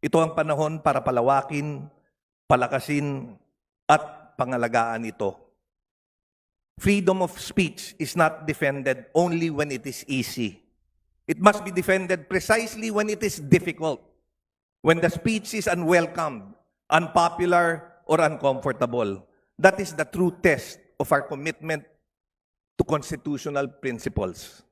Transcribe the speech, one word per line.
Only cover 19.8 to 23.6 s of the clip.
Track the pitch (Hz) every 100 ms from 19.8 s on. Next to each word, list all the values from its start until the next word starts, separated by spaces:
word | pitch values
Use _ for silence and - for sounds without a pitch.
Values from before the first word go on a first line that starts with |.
| 185
the | 156 151
true | 170 180 175
test | 185 143 - - _ _
of | 139
our | 143
commitment | 143 143 151 - 156 156 - _ _ _ _ _ _ _ _ _
to | -
constitutional | 156 - 151 - 143 - 143